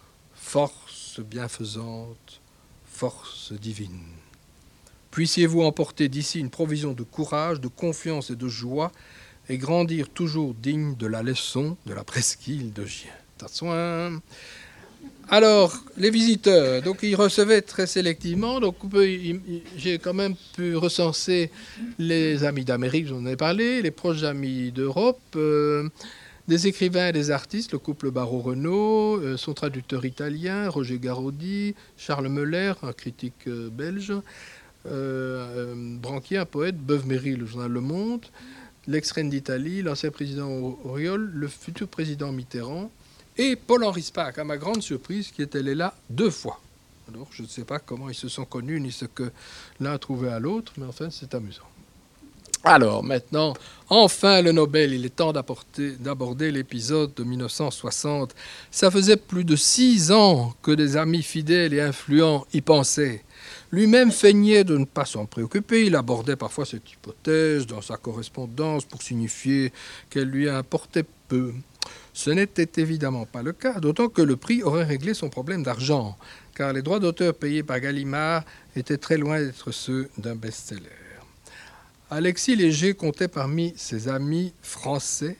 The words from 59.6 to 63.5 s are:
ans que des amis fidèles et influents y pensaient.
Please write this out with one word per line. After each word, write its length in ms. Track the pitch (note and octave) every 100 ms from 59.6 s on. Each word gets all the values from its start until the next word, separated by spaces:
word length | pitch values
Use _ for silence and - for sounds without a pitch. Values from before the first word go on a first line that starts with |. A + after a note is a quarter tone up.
| - - B3+ A3 D#3
ans 420 | G#3+ G3+ C#3+ A#2 -
que 120 | -
des 240 | D3+ D3 D3
amis 260 | D#3+ E3
fidèles 500 | D3+ D#3+ D3+ F3 E3
et 80 | C#3+
influents 640 | D3 C3 - D3 D#3+ C#3+ -
y 80 | D3+
pensaient. 640 | D3 D#3 B2+ - C#3+ G#2+ - - -